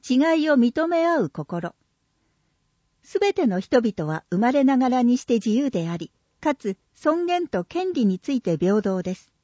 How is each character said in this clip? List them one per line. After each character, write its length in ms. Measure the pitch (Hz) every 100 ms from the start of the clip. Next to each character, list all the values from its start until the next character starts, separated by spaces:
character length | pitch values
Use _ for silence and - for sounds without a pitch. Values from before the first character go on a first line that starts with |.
| -
違 60 |
い 340 | 254 311 320 302
を 60 |
認 320 | 285 240 269 330
め 200 | 339 330
合 180 | 330
う 40 | 170
心。 460 | - 151 175 170 _ _ _ _ _ _ _ _ _ _ _ _ _
す 160 | _ 381
べ 160 | 403
て 120 | 392 285
の 140 | 185
人 220 | - 262
々 260 | 226 196 156
は 140 | 156 _
生 80 | 175
ま 120 | 233
れ 140 | 285
な 140 | 262 269
が 100 | 254
ら 140 | 254
に 160 | 240 254
し 80 | -
て 80 |
自 160 | 233 220
由 200 | 220 285
で 200 | 185 165
あ 60 | 170
り、 120 | 165 _ _ _
か 140 | 302
つ 240 | 285 214 190 _
尊 320 | _ 311 330 349
厳 220 | 349 349
と 160 | 190
権 280 | 180 339 381
利 140 | 330 214
に 120 | 185
つ 140 | -
い 80 | 269
て 160 | 196 160
平 240 | 175 208
等 220 | 202 190
で 120 | 180
す。 160 | 185 _ _